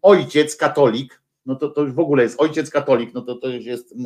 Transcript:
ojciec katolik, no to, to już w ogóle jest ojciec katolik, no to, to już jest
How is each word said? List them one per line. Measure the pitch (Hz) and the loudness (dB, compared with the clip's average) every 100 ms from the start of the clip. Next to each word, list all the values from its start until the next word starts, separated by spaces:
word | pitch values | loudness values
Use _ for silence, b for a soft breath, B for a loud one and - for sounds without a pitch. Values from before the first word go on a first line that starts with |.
ojciec | 190 185 139 147 151 - | 4 4 4 0 0 0
katolik, | 147 147 131 113 135 _ _ _ 131 | -2 2 2 2 -6 _ _ _ -10
no | 135 | -6
to, | 143 | -6
to | 147 | -4
już | 143 | -4
w | 127 | -2
ogóle | 160 139 | 0 2
jest | 117 - | 2 2
ojciec | 156 156 147 | -2 -2 -4
katolik, | 143 139 120 113 | -2 0 0 0
no | 123 | -10
to, | 120 | -10
to | 123 131 | -8 -8
już | 123 | -8
jest | 110 123 - 120 | -8 -10 -12 -16